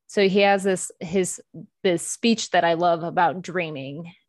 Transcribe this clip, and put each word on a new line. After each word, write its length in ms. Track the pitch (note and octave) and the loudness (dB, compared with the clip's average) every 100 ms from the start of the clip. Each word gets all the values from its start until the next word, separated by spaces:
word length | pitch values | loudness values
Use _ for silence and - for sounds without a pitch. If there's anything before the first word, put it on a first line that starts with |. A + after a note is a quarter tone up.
| _ | _
so 200 | - G3 | 0 2
he 120 | G3 | 4
has 240 | G3+ G3+ | 4 4
this, 280 | G3 F#3 - - | 2 -2 -4 -12
his, 420 | F3 F#3+ F3+ - - E3 - _ | -4 -2 -2 -4 -14 -20 -20 _
this 220 | G3 E3+ - | 0 0 -2
speech 440 | - A#3 A3+ - | -2 0 0 0
that 120 | F3+ | 2
I 100 | E3+ | 2
love 300 | E3 F3 E3+ | 2 2 0
about 380 | E3 D#3+ E3+ D#3 | -2 0 0 0
dreaming. 680 | F#3 F3+ D#3+ D3+ C3+ C#3+ E3+ - | -6 -6 -6 -8 -12 -12 -14 -18